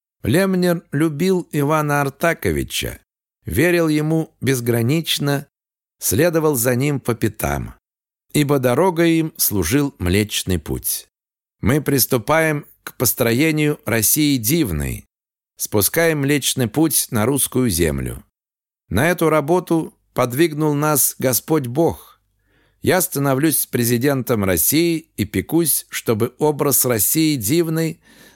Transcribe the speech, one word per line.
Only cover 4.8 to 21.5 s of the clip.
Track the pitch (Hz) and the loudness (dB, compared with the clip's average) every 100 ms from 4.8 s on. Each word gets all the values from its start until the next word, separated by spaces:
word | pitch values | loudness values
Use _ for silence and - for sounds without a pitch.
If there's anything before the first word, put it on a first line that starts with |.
| 117 160 160 - 143 143 147 _ _ _ _ _ | 2 0 -2 -4 -2 -2 -6 _ _ _ _ _
следовал | - 104 175 165 156 135 | -2 2 2 2 2 2
за | 120 123 | 0 0
ним | 143 139 | 0 -2
по | - | -2
пятам, | 113 110 - 69 71 55 - _ _ _ _ _ | -2 -4 -4 -4 -4 -6 -14 _ _ _ _ _
ибо | 147 143 143 | -2 2 2
дорогой | 123 123 190 165 170 | 2 2 2 2 2
им | 165 156 - | 2 0 -4
служил | - 101 82 135 139 - | -2 -2 0 0 0 -2
Млечный | 90 98 104 - - 90 | 0 0 0 -4 -4 -4
Путь. | - 65 - - - _ _ _ _ _ | -4 -8 -6 -8 -10 _ _ _ _ _
Мы | - 147 | 0 0
приступаем | 139 139 - 127 107 156 160 147 - _ | 2 0 2 0 2 2 2 0 -6 _
к | - - | -16 -4
построению | 120 - 113 117 160 156 151 147 - | -2 0 0 2 2 2 0 -2 -2
России | 113 107 151 151 135 | 0 0 2 2 0
дивной, | 107 165 131 78 67 55 - _ _ _ _ - | 0 0 0 -2 -4 -6 -12 _ _ _ _ -14
спускаем | - 104 98 165 165 151 | -4 0 0 2 2 2
Млечный | 139 147 - - 117 | 0 0 -2 -2 -2
Путь | 143 160 - - | 0 0 0 -2
на | 107 110 | 0 0
русскую | 139 - 127 123 | 0 -2 0 0
землю. | 82 82 69 62 62 - _ _ _ _ _ - | 2 0 0 -6 -10 -16 _ _ _ _ _ -6
На | 95 156 | 0 0
эту | 175 160 | 2 0
работу | 156 143 180 175 165 - - _ | 0 0 0 0 -2 -2 -10 _
подвигнул | - 127 123 170 143 156 | -2 0 2 0 0 -2
нас | 143 151 147 - - | 0 0 0 0 -2
Господь | 127 120 - | -2 -2 0